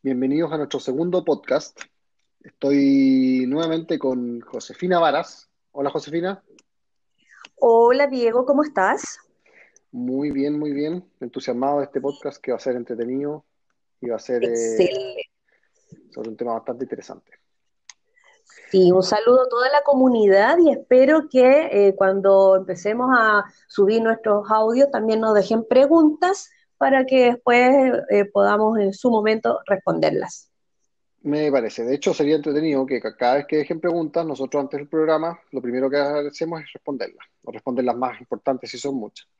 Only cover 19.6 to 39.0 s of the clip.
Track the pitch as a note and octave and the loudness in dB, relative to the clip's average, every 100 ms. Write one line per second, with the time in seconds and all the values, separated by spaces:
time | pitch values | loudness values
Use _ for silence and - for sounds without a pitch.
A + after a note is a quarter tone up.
19.6 | B3+ D4 C#4+ C#4 C4 A#3 G#3 G3 A3 E4+ | 0 0 2 2 2 4 4 4 4 4
20.6 | E4 B3 - B3+ C4 D#4 D4+ B3+ B3+ C#4 | 4 2 2 4 6 4 2 4 6 4
21.6 | D#4+ G3+ G3+ G3 F#3+ G3 G3 G3 G3 F#3+ | 2 2 2 4 2 2 4 6 6 4
22.6 | F#3 F3+ G#3 A3+ B3+ B3+ A3 G#3 G3+ _ | 2 -8 -4 -2 0 2 4 2 0 _
23.6 | _ - G3 A3+ A3+ A3+ A3 G#3 G#3 A3 | _ 0 2 2 0 -2 0 -2 2 0
24.6 | A3 A#3 C#4 B3 A3 A3 A3 G#3 - A3+ | 2 2 2 2 -2 0 2 2 2 -2
25.6 | A3+ B3+ C#4 E4 D4+ D4+ F4+ G4 - _ | 2 2 6 6 4 2 -2 -2 -8 _
26.6 | _ _ C4+ C4+ C4 C4 B3 A#3+ - A#3+ | _ _ 0 2 2 4 4 2 0 2
27.6 | B3 C#4 C4 A#3 - G3+ G3+ G3+ G3+ G#3 | 4 4 2 0 0 0 0 0 2 2
28.6 | G#3+ A3+ G3+ G3 B3+ A3 G#3+ A3 A#3 A#3 | 2 2 -2 0 0 2 0 0 -2 -4
29.6 | - G3 - E3 D#3 D#3 - - _ _ | -2 -4 -2 -2 0 -2 -6 -14 _ _
30.6 | _ _ _ _ _ _ D3 D3 D3+ C3+ | _ _ _ _ _ _ -6 -2 0 0
31.6 | A2+ - A#2 C#3 F#3+ E3 D3 D#3 D3+ D3 | -2 -6 -4 -2 -2 -2 0 0 0 -2
32.6 | D#3+ C#3 C3 C3 A2+ - B2 C#3 C#3+ D3+ | -2 -2 -2 -4 -6 -4 0 0 0 -4
33.6 | D3 E3 F3 E3+ D#3 E3 E3 C3 C3 D3 | -2 -4 -4 -4 -4 -4 -6 -6 -6 -4
34.6 | C3+ C#3+ D3 D#3+ D#3 D#3 E3 E3+ _ C3+ | -6 -8 -6 -2 0 0 -2 -10 _ -10
35.6 | A#2+ B2 C3+ C#3+ C#3+ D3 D3 C#3 E3 E3 | -6 -4 -2 -2 -2 -4 -6 -8 -8 -8
36.6 | D3+ - - C3+ G2 - - _ - A2 | -14 -18 -12 -10 -10 -14 -20 _ -18 -12
37.6 | - B2 B2+ A#2+ B2+ A#2+ - A2 - C3 | -8 -4 -2 -2 -6 -8 -12 -8 -4 -6
38.6 | A#2 A#2+ C#3+ C#3 | -8 -10 -8 -8